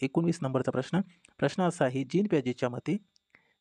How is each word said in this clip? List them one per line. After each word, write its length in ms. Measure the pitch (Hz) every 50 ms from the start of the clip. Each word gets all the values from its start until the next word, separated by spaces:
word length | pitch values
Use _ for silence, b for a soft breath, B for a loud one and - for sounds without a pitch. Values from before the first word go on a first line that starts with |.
एकोणवीस 360 | 131 127 - 170 165 170 165 -
नंबरचा 280 | 139 131 131 127 - 131
प्रश्न. 300 | - 123 123 - 165 185 196 b b b b b b -
प्रश्न 240 | 139 143 - -
असा 220 | 180 170 170 - 147
आहे, 200 | 127 127 135 139
जीन 220 | 127 - 185 208
प्याजेच्या 420 | 208 175 147 123 123 123 - 131 123
मते 280 | 120 - - - 208 - - _ _ _ _ b b b b b b b